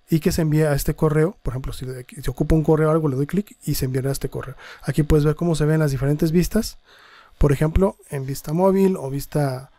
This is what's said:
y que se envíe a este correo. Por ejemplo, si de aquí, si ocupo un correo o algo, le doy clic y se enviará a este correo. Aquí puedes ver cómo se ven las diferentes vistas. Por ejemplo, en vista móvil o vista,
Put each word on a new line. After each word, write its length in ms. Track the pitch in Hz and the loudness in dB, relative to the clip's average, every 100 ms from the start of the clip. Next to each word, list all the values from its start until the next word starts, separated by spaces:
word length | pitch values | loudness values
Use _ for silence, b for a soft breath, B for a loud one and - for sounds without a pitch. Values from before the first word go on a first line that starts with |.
| _ | _
y 120 | 165 | 0
que 120 | 180 | 2
se 80 | 180 | 0
envíe 220 | 156 151 | 2 2
a 120 | 143 | 2
este 200 | 143 - | 2 -2
correo. 420 | 147 156 151 165 - | 0 0 2 0 -2
Por 100 | 139 | -8
ejemplo, 200 | 131 120 | -6 -8
si 120 | - | -10
de 160 | 127 127 | -10 -12
aquí, 160 | - - | -14 -8
si 80 | 135 | -8
ocupo 240 | - 151 | -4 2
un 80 | 160 | 2
correo 260 | 151 156 156 | 4 2 2
o 40 | |
algo, 160 | 160 156 | 2 0
le 80 | 127 | -2
doy 100 | 147 | -2
clic 300 | 185 - - | -4 -4 -8
y 100 | - | -6
se 100 | 131 | -4
enviará 240 | 131 131 135 | -2 -2 -4
a 40 | |
este 180 | 135 - | -4 -6
correo. 260 | - 131 - B B | -8 -10 -14 B B
Aquí 200 | - 156 | -4 0
puedes 220 | 147 156 | 2 4
ver 100 | 151 | 2
cómo 200 | 147 170 | 0 -2
se 120 | 151 151 | 0 2
ven 140 | 156 | 2
las 100 | 151 | 0
diferentes 420 | 135 139 147 165 | 0 0 0 2
vistas. 460 | 175 160 214 - - B B B B B _ | 2 2 -2 -4 -10 B B B B B _
Por 160 | 147 | 0
ejemplo, 440 | 139 156 170 196 - - | 2 2 2 0 -2 -10
en 160 | 143 | -8
vista 300 | 131 135 147 | -8 -8 -4
móvil 420 | 165 190 190 190 180 | 0 2 4 2 0
o 140 | 135 | -4
vista, 600 | 139 - 151 139 127 135 | -8 -4 -2 -2 -4 -12